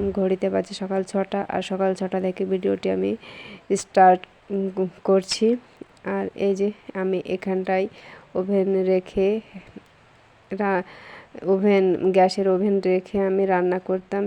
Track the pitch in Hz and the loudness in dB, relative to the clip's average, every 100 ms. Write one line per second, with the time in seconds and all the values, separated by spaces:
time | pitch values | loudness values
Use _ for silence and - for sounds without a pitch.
0 | 196 196 190 190 190 190 185 196 190 190 | -2 -2 -2 0 -2 -2 -4 -8 -6 -6
1 | 185 196 190 202 - - 190 190 190 185 | -4 -4 -4 -4 -4 -6 -4 -2 -2 -2
2 | 185 190 185 185 190 190 196 190 190 185 | -4 -4 -4 -4 -4 -2 -2 -2 -2 -2
3 | 190 220 - - - 202 - 190 - - | -2 -4 -10 -20 -20 -12 -4 -4 0 6
4 | 185 180 - _ - 196 190 190 185 - | 6 6 0 _ -8 -4 -4 -4 -6 -4
5 | - 190 185 - 220 247 - - - - | 2 2 2 0 2 2 -4 -20 -20 -14
6 | 190 196 196 - 202 190 202 208 - 196 | -8 -6 -6 -2 -2 0 -2 -4 -10 -6
7 | 190 185 - 185 196 190 190 190 202 - | -2 -2 -4 -6 -2 -2 0 -2 -2 -6
8 | - - - - 185 202 190 190 185 185 | -20 -20 -10 -6 0 0 2 2 2 0
9 | 185 - 190 220 - 190 - - - _ | 0 0 0 0 -6 -18 -20 -20 -20 _
10 | _ _ _ _ - 196 202 190 185 - | _ _ _ _ -10 -4 0 0 -4 -12
11 | - - - - 175 190 208 196 190 170 | -20 -20 -20 -6 0 2 4 4 4 2
12 | 190 185 185 202 190 185 208 196 185 185 | 2 4 4 4 0 2 2 2 2 0
13 | 185 202 190 190 196 185 180 185 185 185 | 0 -2 0 2 2 2 2 0 -2 -4
14 | 185 196 | -4 -4